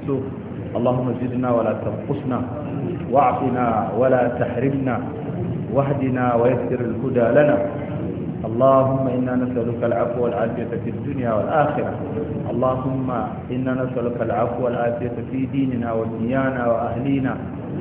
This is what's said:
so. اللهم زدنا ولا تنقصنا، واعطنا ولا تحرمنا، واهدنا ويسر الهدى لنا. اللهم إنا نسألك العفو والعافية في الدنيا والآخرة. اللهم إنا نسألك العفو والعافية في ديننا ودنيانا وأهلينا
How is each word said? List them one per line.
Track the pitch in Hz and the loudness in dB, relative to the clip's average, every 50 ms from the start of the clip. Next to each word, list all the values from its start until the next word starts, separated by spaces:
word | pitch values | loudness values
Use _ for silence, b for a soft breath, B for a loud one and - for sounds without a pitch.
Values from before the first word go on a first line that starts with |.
so. | - 139 139 127 - - - - - - - - - | -4 -2 -2 -2 -2 -4 -8 -8 -10 -10 -8 -8 -6
اللهم | - - 110 120 123 123 131 127 123 110 | -4 -2 0 2 2 2 2 0 -2 -2
زدنا | - 127 117 117 123 127 123 | -2 -2 -2 -2 0 0 2
ولا | 120 113 110 107 | 2 2 2 2
تنقصنا، | 110 - - 107 101 - - - - - - 127 123 113 - - - - - - - - - - - - - | 0 -2 -2 -4 -4 -4 -4 -4 -4 -2 -2 -2 -2 -2 -4 -4 -6 -6 -6 -6 -4 -4 -4 -4 -4 -4 -2
واعطنا | - 117 143 135 123 120 - 135 127 120 127 123 117 113 107 98 95 | 2 4 6 6 4 4 2 0 0 0 2 2 2 2 2 0 0
ولا | 101 110 127 131 127 123 120 117 | 2 2 4 4 4 4 4 2
تحرمنا، | - - 113 - 120 120 131 139 139 135 131 131 117 123 123 120 - - - - - - - - - - - - | 0 0 -2 -2 0 0 0 0 0 0 0 0 -2 -2 -4 -6 -8 -8 -6 -6 -4 -4 -4 -4 -4 -4 -4 -2
واهدنا | - 135 139 139 143 131 131 127 127 127 123 123 | 0 2 2 2 2 0 0 0 2 2 2 2
ويسر | 120 117 117 127 131 - - 131 131 120 | 4 4 4 4 4 2 0 -2 -2 -2
الهدى | 120 110 107 113 135 127 120 123 117 113 | -2 -2 -2 -2 -2 0 2 4 4 6
لنا. | 127 147 151 147 - - - - - - - - - - - - - - - - - - | 6 6 6 6 4 2 0 -2 -4 -6 -6 -6 -6 -4 -4 -4 -4 -4 -4 -6 -6 -4
اللهم | - 110 113 120 131 135 135 135 131 131 135 135 131 | -4 -2 2 4 6 8 8 6 6 4 2 2 0
إنا | 131 123 127 127 127 127 | 0 0 0 0 0 0
نسألك | 127 127 123 120 120 113 117 113 113 | 0 0 0 0 0 0 -2 -2 0
العفو | 120 113 98 101 104 - - 123 | 0 0 2 2 0 0 0 0
والعافية | 120 113 - 104 113 113 - 120 117 - 117 107 107 | 0 0 0 0 0 -2 -2 -4 -4 -4 -4 -4 -4
في | - | -4
الدنيا | - 107 117 139 143 135 123 117 | -6 -4 -4 -4 -4 -2 0 0
والآخرة. | 110 104 98 - 165 151 143 147 - - - - - - - - - - - - - - - | 0 0 0 2 2 2 2 2 2 0 -2 -2 -4 -4 -6 -4 -4 -4 -4 -4 -4 -4 -4
اللهم | - 120 120 127 131 127 127 127 135 131 131 127 127 123 113 107 104 - - - | -2 0 0 2 2 0 0 -2 -2 -2 -2 -2 -2 -2 -2 -4 -4 -6 -8 -6
إنا | - 123 127 127 127 127 | -6 -4 -2 -2 -2 -2
نسألك | 131 127 127 127 123 117 120 117 - | -2 -2 -2 -2 -2 -2 -2 -2 -2
العفو | 113 110 101 107 117 - - - 127 | -2 0 0 0 0 0 0 0 0
والعافية | 120 117 117 117 117 117 - 127 120 120 117 117 | 0 0 0 0 0 0 -2 -4 -4 -4 -6 -6
في | 117 123 131 131 | -4 -4 -2 -2
ديننا | 123 131 139 135 131 123 117 117 117 | -2 0 0 0 0 0 -2 -2 0
ودنيانا | 113 113 113 110 113 113 113 117 131 135 135 131 127 123 120 | 0 0 -2 -2 -2 -2 -2 0 2 2 2 0 0 0 2
وأهلينا | 117 117 113 117 110 110 120 131 139 139 135 131 123 - - - - - - - - - - | 2 2 2 0 -2 -2 -2 0 2 2 2 2 0 -2 -4 -6 -8 -8 -8 -8 -6 -4 -4